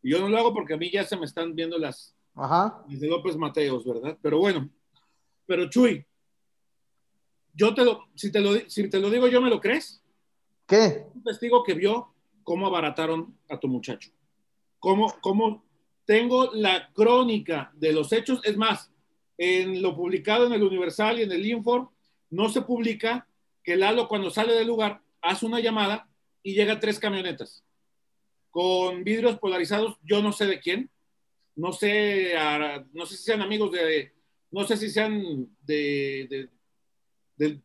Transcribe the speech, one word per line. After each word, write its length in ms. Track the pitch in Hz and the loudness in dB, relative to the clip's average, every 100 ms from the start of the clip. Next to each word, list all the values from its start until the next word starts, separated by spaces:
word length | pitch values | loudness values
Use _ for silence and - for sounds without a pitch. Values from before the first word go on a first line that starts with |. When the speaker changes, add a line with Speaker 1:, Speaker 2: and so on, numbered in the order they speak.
Speaker 1:
Y 100 | 131 | 0
yo 80 | 165 | 0
no 100 | 196 | 2
lo 80 | 220 | 2
hago 160 | 233 | 2
porque 220 | 208 156 156 | 0 -6 -6
a 20 | |
mí 120 | 175 | -4
ya 140 | 196 | -4
se 140 | 190 196 | -4 -6
me 80 | 151 | -8
están 280 | 165 170 | -6 -6
viendo 240 | 160 165 170 | -4 -4 -4
las, 380 | 147 - - _ _ | -6 -8 -20 _ _
Speaker 2:
Ajá. 480 | - 135 165 214 - - | -10 0 2 0 -4 -16
Speaker 1:
las 120 | 139 | -6
de 60 | 151 | -4
López 260 | 170 185 156 | -2 -2 -4
Mateos, 480 | 151 156 143 123 120 | -4 0 0 -2 -4
¿verdad? 320 | 113 135 160 | -6 -6 -4
Pero 180 | 151 147 | 0 2
bueno, 300 | 196 170 135 _ _ _ _ _ _ _ - | 2 0 -4 _ _ _ _ _ _ _ -4
pero 240 | 175 180 | -2 0
Chuy, 360 | 240 247 151 - _ _ _ _ _ _ _ _ _ _ _ _ _ _ | 4 4 2 -8 _ _ _ _ _ _ _ _ _ _ _ _ _ _
yo 200 | 151 208 | 2 2
te 100 | 226 247 | 6 4
lo, 200 | 214 - - | 4 -8 -10
si 160 | 202 | -2
te 80 | 208 | 2
lo 120 | 202 | 2
di-, 160 | 214 - | 2 0
si 200 | - 196 | -4 0
te 100 | 196 | 0
lo 100 | 202 | 2
digo 180 | 233 247 | 4 6
yo, 140 | 247 | 6
¿me 80 | 254 | 4
lo 100 | 220 | 2
crees? 400 | 202 294 - - _ _ _ _ _ _ - | 2 0 -4 -20 _ _ _ _ _ _ 4
Speaker 2:
¿Qué? 380 | 202 214 147 - | 6 6 2 -12
Speaker 1:
Un 100 | - | -12
testigo 400 | 233 214 240 240 | -10 -6 2 2
que 100 | 220 | 2
vio 400 | 165 196 233 - _ _ _ | 0 0 0 -6 _ _ _
cómo 240 | - 175 196 | -6 -2 0
abarataron 720 | 175 151 139 160 160 165 - _ | 0 -2 -2 -2 -4 -6 -16 _
a 100 | 135 | -8
tu 80 | 135 | -4
muchacho. 440 | 123 117 110 - _ _ _ _ _ _ _ | -4 -6 -12 -14 _ _ _ _ _ _ _
Cómo, 340 | 180 196 214 - | 0 2 0 -2
cómo 420 | 196 202 220 214 _ _ _ _ - | -2 0 0 -2 _ _ _ _ 2
tengo 460 | 214 240 254 254 | 4 4 2 2
la 380 | 220 202 180 - | 2 0 0 -4
crónica 760 | - 226 247 247 214 - 156 131 151 | 2 6 6 4 0 -2 -6 -6 -2
de 180 | 156 | 0
los 180 | 156 143 | 2 2
hechos. 280 | 220 226 254 | 0 0 -2
Es 140 | 220 208 | -2 0
más, 340 | 220 175 - _ _ _ _ - | 0 0 -8 _ _ _ _ -4
en 440 | 180 185 185 185 | 0 2 0 -2
lo 140 | 185 156 | -2 -2
publicado 500 | 175 180 190 220 247 | -4 -2 0 2 4
en 60 | |
el 100 | 226 | 4
Universal 560 | 196 185 175 156 214 233 | 2 0 -4 0 0 0
y 40 | |
en 80 | 208 | -2
el 140 | 175 208 | -2 -2
Infor, 440 | 233 214 247 254 _ _ _ _ | -2 0 0 -2 _ _ _ _
no 200 | 170 220 | -2 0
se 120 | 240 | 0
publica 680 | - 240 226 214 220 247 - _ _ _ | -2 -2 -2 -2 -4 -4 -8 _ _ _
que 120 | - 175 | -2 2
Lalo 320 | 196 233 233 | 2 2 0
cuando 220 | 208 190 | -2 -2
sale 240 | 214 226 | -2 2
del 140 | 226 226 | 2 2
lugar 340 | 226 208 208 _ _ | 0 -2 -4 _ _
hace 240 | 170 196 226 | -2 -2 -2
una 140 | 233 | -2
llamada 480 | 226 214 202 214 - _ _ _ | 0 0 0 -2 -8 _ _ _
y 100 | 196 | -2
llega 260 | 196 208 220 | 0 2 0
tres 200 | 214 208 | -2 -2
camionetas 640 | 214 196 180 147 - - _ _ _ _ _ _ _ _ _ | -4 -4 -6 -8 -14 -18 _ _ _ _ _ _ _ _ _
con 520 | 170 180 185 185 180 | -2 2 2 0 -4
vidrios 340 | 196 220 240 220 | -2 2 0 0
polarizados, 600 | 196 185 165 208 220 - | -2 -2 0 -2 -2 -6
yo 180 | 156 208 | 0 2
no 100 | 208 | 2
sé 140 | 202 202 | 0 -2
de 140 | 185 | -2
quién, 280 | 170 196 269 _ _ _ _ _ _ - | -4 -4 -6 _ _ _ _ _ _ -8
no 180 | 175 | -6
sé, 640 | 165 208 208 208 196 185 165 | -2 0 2 2 0 0 0
a-, 480 | 151 147 151 143 135 | 0 0 -2 -6 -12
no 120 | 151 165 | -14 -12
sé 120 | - | -8
si 60 | |
sean 180 | - 214 | -4 -2
amigos 300 | 196 214 202 | -2 -2 -2
de, 420 | 175 160 156 - _ _ _ _ | 0 0 0 -2 _ _ _ _
no 120 | 185 202 | -6 -2
sé 120 | 214 | -2
si 120 | 214 | -2
sean 600 | 208 220 214 180 139 123 _ | -2 -2 -2 -4 -8 -8 _
de, 680 | 139 151 147 143 139 135 127 | -4 -2 0 -2 -4 -6 -8
de, 200 | 135 127 _ _ _ _ _ _ _ _ - | -12 -12 _ _ _ _ _ _ _ _ -4
de, 260 | 151 143 | -4 -4